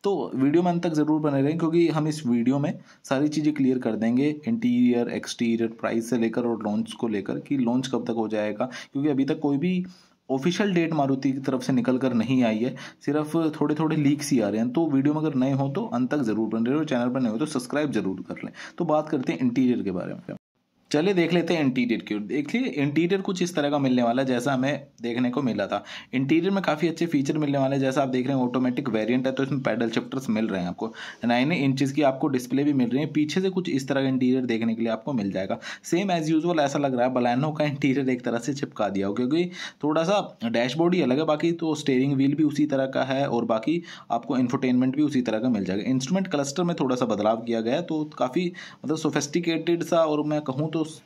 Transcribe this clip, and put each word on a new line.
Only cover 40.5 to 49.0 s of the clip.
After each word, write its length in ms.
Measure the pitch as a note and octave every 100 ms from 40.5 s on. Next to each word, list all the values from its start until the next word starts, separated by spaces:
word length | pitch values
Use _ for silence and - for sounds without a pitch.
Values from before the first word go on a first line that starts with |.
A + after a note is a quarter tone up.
| A#2 B2 D3 E3+ F3+
ही 60 |
अलग 180 | C3+ C3
है, 60 | D#3
बाकी 260 | D3+ E3+
तो 240 | E3 D#3+ D3
स्टीयरिंग 380 | - B2+ C#3
व्हील 220 | C3+ C#3 D3
भी 80 |
उसी 220 | D3+ C#3+ D3
तरह 200 | C3+ C3+
का 180 | C3+
है 240 | C3 C3+ C#3
और 180 | A#2+ A2+
बाकी 380 | A2+ - E3+ E3+ - -
आपको 260 | A#2 - B2+
इंफोटेनमेंट 580 | B2+ C3 B2+ B2 C3 C3+
भी 60 |
उसी 200 | D3+ B2+
तरह 180 | B2 A2
का 100 | B2
मिल 160 | G#2+ -
जाएगा। 180 | G2
इंस्ट्रूमेंट 440 | G#2+ C3 C3+ F#3 F#3
क्लस्टर 360 | D3 C#3 C#3
में 120 | F3 E3
थोड़ा 160 | C#3 B2+
सा 100 | B2
बदलाव 320 | G#2 G#2+ A2+
किया 240 | A#2 A2+
गया 140 | A2 C#3+
है, 60 |
तो 220 | F3 D#3 D3+ -
काफ़ी 340 | B2+ D3 F3+ F3+ - - B2+
मतलब 120 |
सोफिस्टिकेटेड 840 | D#3